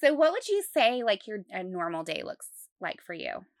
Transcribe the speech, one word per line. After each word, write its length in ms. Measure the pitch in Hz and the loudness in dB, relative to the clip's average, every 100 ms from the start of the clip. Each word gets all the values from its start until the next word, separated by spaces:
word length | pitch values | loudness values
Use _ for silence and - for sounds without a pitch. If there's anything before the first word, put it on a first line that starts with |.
So 140 | 285 | 4
what 180 | 294 320 | 6 4
would 160 | 415 - | 4 0
you 140 | 403 | -2
say, 400 | - 311 233 247 | 0 2 4 4
like, 240 | 233 196 - | 0 0 -2
your, 180 | 208 185 | -10 -8
a 120 | 190 | -8
normal 420 | 185 180 170 165 | -6 -4 -4 -4
day 180 | 165 156 | -4 -6
looks 260 | - - - - - _ | -8 -12 -16 -20 -20 _
like 220 | 175 - | -8 -8
for 100 | - | -12
you? 320 | 170 - - 190 _ | -10 -8 -10 -12 _